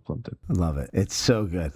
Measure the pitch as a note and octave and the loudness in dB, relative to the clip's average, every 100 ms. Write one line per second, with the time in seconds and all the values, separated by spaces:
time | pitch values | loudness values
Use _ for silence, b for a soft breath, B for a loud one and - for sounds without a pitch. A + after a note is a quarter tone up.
0 | - - - - - F#2 E2+ C#2+ B1+ - | -6 -8 -8 -12 -2 2 2 0 -2 0
1 | G2+ - - A2+ G#2 F2 D#2+ | 0 0 2 4 2 -2 -2